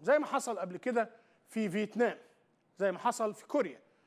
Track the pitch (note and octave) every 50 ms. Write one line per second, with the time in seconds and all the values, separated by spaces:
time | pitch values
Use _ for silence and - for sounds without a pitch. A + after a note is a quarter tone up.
0 | D3+ G#3 C#4+ D4+ C4+ - B3+ C4+ - A#3+ A3 F3+ F#3+ F3+ F3+ F3 - B3 A#3 A#3
1 | A3 A3+ - - _ _ _ _ _ _ - A3 A3 F#3+ E3 G#3+ G#3+ G#3 - G#3
2 | A#3+ G#3 - - - _ _ _ _ _ _ _ _ _ _ - G3 F#3+ F#3 F#3
3 | - A#3+ A3+ - A3+ G#3+ - - - - - C#4+ A3+ D3+ B2 - _ _ _ _
4 | _